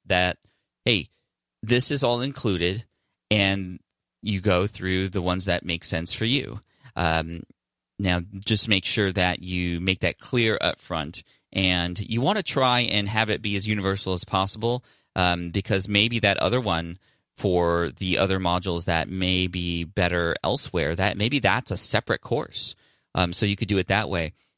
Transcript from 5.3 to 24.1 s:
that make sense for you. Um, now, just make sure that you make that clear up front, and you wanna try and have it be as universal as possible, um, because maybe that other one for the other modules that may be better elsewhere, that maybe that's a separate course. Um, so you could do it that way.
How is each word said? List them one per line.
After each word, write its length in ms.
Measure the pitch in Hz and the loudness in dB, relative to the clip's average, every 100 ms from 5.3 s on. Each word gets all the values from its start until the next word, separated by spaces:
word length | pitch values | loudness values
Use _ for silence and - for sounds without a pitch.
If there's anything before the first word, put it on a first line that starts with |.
| 92 95 | 0 0
that 180 | 87 | 0
make 220 | - 82 - | -2 -4 -2
sense 280 | 82 85 | -2 -2
for 120 | - 113 | -2 -2
you. 360 | 139 - 78 - _ - - | -2 -4 -10 -16 _ -12 -2
Um, 480 | 85 80 80 85 - _ _ _ _ - | 0 2 -2 -8 -12 _ _ _ _ -4
now, 220 | 98 87 90 98 | 0 0 -2 -8
just 240 | - 110 - | 0 0 4
make 160 | 98 | 2
sure 280 | - - 98 | 2 2 2
that 320 | 90 90 90 | 2 2 0
you 360 | 90 90 87 85 | -4 -2 -2 -2
make 200 | 92 92 | -2 0
that 180 | 90 - | -2 -4
clear 400 | - 123 113 107 | -4 0 2 0
up 220 | 82 - | -2 -4
front, 400 | - 82 73 - - _ _ | -6 -6 -4 -8 -12 _ _
and 460 | - 95 90 87 87 | 0 2 2 0 -4
you 220 | - 113 | -4 -2
wanna 200 | 143 214 | 0 0
try 380 | - 143 127 123 | -2 0 2 2
and 280 | 120 104 101 | 2 0 0
have 220 | 107 107 | 0 0
it 140 | 104 | -2
be 120 | 104 101 | -2 -2
as 120 | 107 | 0
universal 460 | 104 95 98 95 | 0 0 -2 -2
as 100 | 90 | -2
possible, 600 | - 95 98 110 117 123 - _ _ - | 0 0 0 -2 -2 -2 -6 _ _ 0
um, 360 | 90 87 87 | 0 0 -2
because 360 | 98 - 98 95 | -4 -2 -2 2
maybe 300 | 101 113 117 | 2 2 2
that 180 | 101 98 | 2 2
other 220 | 92 123 | 2 0
one 380 | 110 82 82 90 _ _ _ - | 0 -2 -2 -10 _ _ _ -4
for 540 | 101 90 85 85 82 - | 2 4 4 2 0 -2
the 200 | 92 - | -2 0
other 220 | 92 95 | 2 2
modules 460 | 87 90 95 85 85 | 2 0 0 -2 0
that 240 | 82 - | 0 0
may 360 | 92 92 92 92 | -2 0 2 0
be 380 | 90 87 85 | -2 -4 -4
better 520 | 80 - 87 87 85 - | -4 0 2 2 0 0
elsewhere, 540 | 76 135 - 87 73 85 | -2 -2 -2 -2 -2 0
that 220 | 95 90 | 0 0
maybe 220 | 110 139 | 0 2
that's 300 | 98 101 - | 2 0 0
a 60 | 92 | -2
separate 460 | - 107 - 104 | 0 0 0 -4
course. 540 | - 123 - - - - _ _ _ | -2 -4 -2 -6 -8 -8 _ _ _
Um, 200 | 87 87 | -2 0
so 120 | 87 104 | 0 0
you 120 | 101 | 0
could 100 | 98 | 0
do 100 | 98 | 0
it 100 | 90 | 2
that 200 | 98 | 0
way. 240 | 85 | 0